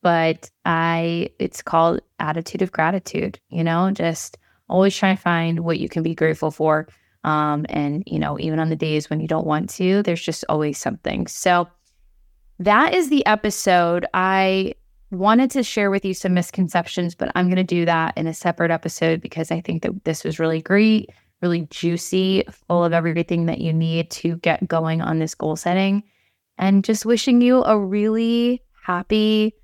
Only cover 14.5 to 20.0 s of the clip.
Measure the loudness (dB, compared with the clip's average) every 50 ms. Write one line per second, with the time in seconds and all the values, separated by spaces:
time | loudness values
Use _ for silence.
14.5 | 2 0 0 -2 -6 _ _ _ _ _ _ _ -6 0 2 4 4 4 4 2
15.5 | 0 -2 -4 -2 -2 0 0 2 0 0 -2 -4 -6 -4 -2 0 0 0 0 -2
16.5 | -2 -2 -2 0 0 -2 -2 -2 -4 -4 -4 -4 -4 _ -6 -4 -2 0 2 2
17.5 | 2 0 0 0 0 0 2 2 2 0 0 -2 -4 -4 -4 -6 -6 -4 -4 -4
18.5 | -2 0 0 0 0 -2 -4 -6 -6 -2 0 0 0 0 -4 -10 -8 -8 -6 -4
19.5 | -4 -6 -4 -4 -6 -4 -4 -4 -6 -4